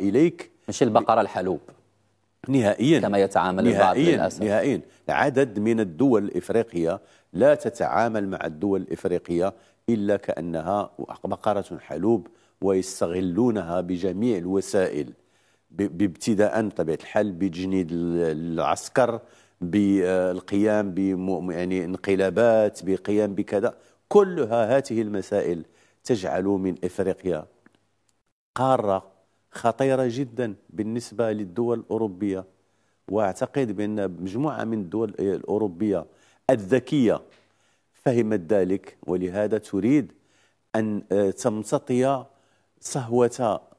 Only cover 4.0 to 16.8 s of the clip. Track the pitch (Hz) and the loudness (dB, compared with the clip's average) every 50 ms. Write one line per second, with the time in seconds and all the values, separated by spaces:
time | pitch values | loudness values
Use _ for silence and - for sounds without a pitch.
4 | 156 170 147 - 82 95 - - 104 104 101 113 107 143 113 78 - - _ _ | 4 4 4 4 2 -2 -2 -2 -2 0 2 2 2 2 0 -2 -4 -10 _ _
5 | - - 71 73 117 147 127 135 143 120 98 101 104 113 117 113 107 90 78 - | -6 -2 0 2 2 2 4 2 2 2 0 -2 0 2 2 2 0 -2 0 2
6 | 139 139 117 104 101 95 - 87 - - 98 113 113 - - 85 82 80 90 - | 4 4 6 4 2 0 -4 -6 -4 0 0 0 0 0 -2 -2 -2 -2 -2 -4
7 | - _ _ _ _ _ - 87 120 147 147 147 - 113 - - 87 62 65 98 | -8 _ _ _ _ _ 0 4 6 6 4 4 0 -6 -4 -2 -2 0 2 2
8 | 113 117 110 107 101 95 92 82 85 82 78 76 95 101 95 92 90 - 80 - | 0 2 0 -2 -4 -4 -4 -6 -6 -6 -6 -2 0 0 0 0 -2 -4 -8 -4
9 | - 87 87 85 - - 87 85 87 98 95 - _ _ _ _ - - 120 107 | -2 -2 -2 -2 -2 -2 -2 0 0 -2 -4 -8 _ _ _ _ -2 -2 0 0
10 | 101 101 101 98 - - - - 85 87 82 80 80 87 101 104 95 - - - | 2 0 0 0 0 -4 -6 -4 -4 -6 -6 -4 -2 -2 -2 -2 -2 -4 -8 -12
11 | - - 104 - - 95 101 - - 110 101 101 92 - 175 - - - 67 80 | -12 -12 -12 -10 -6 -6 -6 -4 -2 -2 -2 -2 -4 -6 -12 -14 -12 -10 -8 -2
12 | 92 113 117 104 - - _ _ _ _ _ - 92 98 95 95 90 - - - | 2 2 2 2 0 -8 _ _ _ _ _ -6 -2 0 0 0 0 -2 -4 -4
13 | 101 85 87 92 95 90 85 101 123 123 110 101 82 82 87 92 90 87 92 85 | -4 -2 -2 -2 -2 -2 0 2 2 2 0 -2 -4 -4 -4 -4 -2 -2 -4 -2
14 | 92 95 87 95 117 123 110 90 85 92 95 98 92 - - 101 90 - - 73 | -2 -4 -2 -2 -2 0 0 -2 -2 0 -2 -2 -2 0 0 0 0 0 -2 -4
15 | 69 - - _ _ _ _ _ _ _ _ _ _ _ - 85 101 101 82 85 | -6 -8 -10 _ _ _ _ _ _ _ _ _ _ _ -6 -4 -4 -4 0 0
16 | 101 95 78 - - 120 107 95 104 101 - 113 113 101 - - | -2 -2 -2 -4 -2 -2 2 2 2 2 2 0 -2 -2 -2 -4